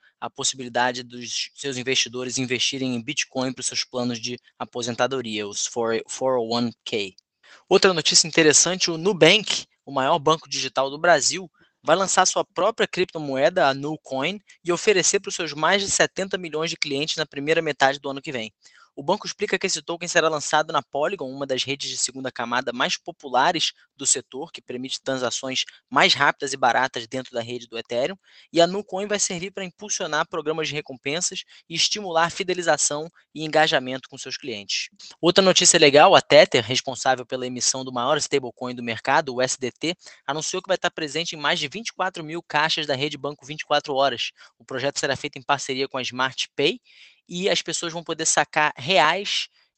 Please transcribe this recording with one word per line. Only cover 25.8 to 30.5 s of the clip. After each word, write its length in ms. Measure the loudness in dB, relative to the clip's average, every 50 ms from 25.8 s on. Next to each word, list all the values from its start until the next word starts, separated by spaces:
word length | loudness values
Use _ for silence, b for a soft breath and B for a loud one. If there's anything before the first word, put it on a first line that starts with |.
| B -2
mais 240 | 2 4 4 4 4
rápidas 380 | 4 2 2 2 0 -4 -6
e 60 | -2
baratas 500 | 0 2 2 4 2 0 0 -4 -6 -10
dentro 260 | -8 -8 -8 -8 -6 -6
da 60 | -6
rede 260 | -6 -6 -8 -10 -10
do 120 | -12 -12
Ethereum, 400 | -12 -8 -4 -2 -2 -2 -2 -4 -8 b b b b b b
e 80 | b 4
a 80 | 4
Nucoin 400 | 4 2 -2 -6 -6 -8 -6 -4
vai 100 | -2 -2
servir 340 | -2 -2 -2 -4 -6 -8 -8
pra 120 | -8 -10 -10
impulsionar 640 | -10 -12 -12 -10 -6 -6 -4 -4 -2 0 -2 -2
programas 400 | -2 -4 -6 -4 -4